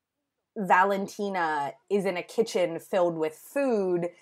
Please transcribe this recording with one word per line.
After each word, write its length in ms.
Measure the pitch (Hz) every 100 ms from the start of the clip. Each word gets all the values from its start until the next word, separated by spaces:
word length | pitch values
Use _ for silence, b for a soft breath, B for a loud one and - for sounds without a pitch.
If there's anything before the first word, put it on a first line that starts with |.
| _ _ _ _ _ 226
Valentina 1160 | 190 185 196 196 196 - 202 190 160 151 139 - -
is 160 | 202 190
in 120 | 180
a 60 |
kitchen 560 | 170 - - 202 175 165
filled 380 | - 196 175 165
with 180 | 156 156
food, 720 | - 285 269 220 185 175 175 b